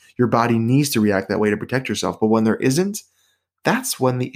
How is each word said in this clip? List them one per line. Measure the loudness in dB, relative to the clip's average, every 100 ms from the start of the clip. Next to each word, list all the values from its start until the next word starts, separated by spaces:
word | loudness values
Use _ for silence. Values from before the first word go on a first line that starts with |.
| _ -2
Your | 0
body | 2 2 0
needs | 2 2 2
to | 2
react | 2 0 0
that | 0
way | 0
to | 0
protect | -2 -4 -4
yourself. | -4 -4 -2
But | 2
when | 2
there | 2 2
isn't, | 0 0 -2 -6 -14 _ _ _ _ _
that's | -2 -2 -4 -2
when | -2 0
the | -4